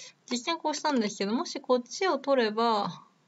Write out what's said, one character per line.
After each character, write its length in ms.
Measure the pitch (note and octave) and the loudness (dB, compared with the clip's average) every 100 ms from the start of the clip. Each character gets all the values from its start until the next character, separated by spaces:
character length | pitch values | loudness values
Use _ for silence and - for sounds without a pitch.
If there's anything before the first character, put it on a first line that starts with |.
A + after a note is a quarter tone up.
| - - - | -18 -20 -6
実 240 | B3 E4+ | -4 -2
戦 40 | E4 | -2
こ 140 | D#4 | -2
う 40 | D4 | -2
し 60 | |
た 100 | D#4 | 0
ん 80 | C4 | 2
で 100 | G#3 | 0
す 80 | - | -2
け 80 | G3+ | -2
ど、 80 | |
も 120 | B3 F4+ | -2 -4
し 140 | C#4+ | -8
こ 160 | - B3 | 2 2
っ 60 | |
ち 240 | - - F#4+ | 0 -2 0
を 120 | C4+ | 2
取 240 | C#4 C4 | 2 2
れ 80 | A3 | 2
ば、 520 | G#3+ A#3 G#3 F#3+ - - _ | 2 2 2 0 -6 -16 _